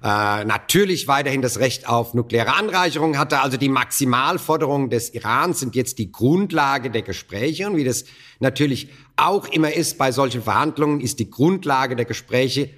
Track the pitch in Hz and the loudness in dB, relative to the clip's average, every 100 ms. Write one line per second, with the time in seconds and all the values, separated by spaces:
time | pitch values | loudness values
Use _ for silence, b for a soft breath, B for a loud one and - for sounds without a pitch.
0 | 110 104 104 104 107 104 - 175 202 175 | 2 2 2 0 0 -2 2 2 4 0
1 | - 139 143 135 127 104 131 - - 117 | 0 0 2 0 -2 0 0 -2 0 0
2 | 117 120 120 117 113 151 208 180 180 151 | 0 -2 0 0 2 0 0 0 0 0
3 | 160 143 147 147 139 123 135 131 123 - | 0 0 0 2 0 0 0 0 0 0
4 | 131 123 143 180 - 156 143 143 131 117 | 2 2 0 -2 -2 0 0 0 0 -2
5 | - 113 104 123 170 156 131 127 120 - | -4 -6 0 0 2 -2 -2 -2 -4 -6
6 | 95 - 117 175 196 160 139 139 123 110 | -8 0 2 2 2 0 0 0 -2 -6
7 | 98 92 - 98 139 156 202 175 127 120 | -6 -10 -10 -4 -4 -2 -2 -2 0 -2
8 | B B B B 131 135 143 127 - B | B B B B -2 0 0 -2 -8 B
9 | B - 156 202 - 165 156 160 156 - | B 0 2 0 -2 0 0 0 -4 0
10 | 135 123 135 120 107 104 151 143 151 147 | 0 2 0 0 0 2 2 0 0 0
11 | 123 - 101 - 156 190 170 131 131 123 | -4 -4 -6 2 2 2 0 0 0 -2
12 | 117 113 - 123 131 135 135 | -4 -6 -2 0 2 0 -4